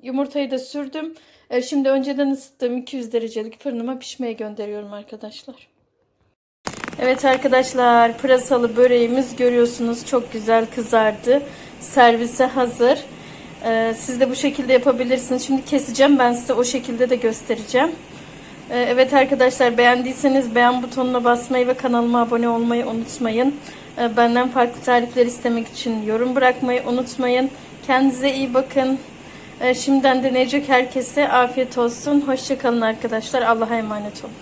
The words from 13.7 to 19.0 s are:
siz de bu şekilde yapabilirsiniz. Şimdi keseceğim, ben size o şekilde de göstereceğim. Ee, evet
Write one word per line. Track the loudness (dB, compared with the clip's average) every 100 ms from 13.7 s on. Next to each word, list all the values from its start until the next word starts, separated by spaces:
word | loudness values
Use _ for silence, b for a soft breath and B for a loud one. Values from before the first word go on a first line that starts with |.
| -2 -2 -4
siz | -4 0
de | 0
bu | 0
şekilde | -2 -2 2
yapabilirsiniz. | 4 4 0 0 -2 -2 -4 -2
Şimdi | -4 -2
keseceğim, | -2 -2 2 4 6
ben | 4
size | 2 -2
o | -2
şekilde | 0 -2 -4 -2 0
de | 0
göstereceğim. | -2 -4 -6 -6 -2 0 0 -2 -14 B B B B B -6
Ee, | -2
evet | 0 2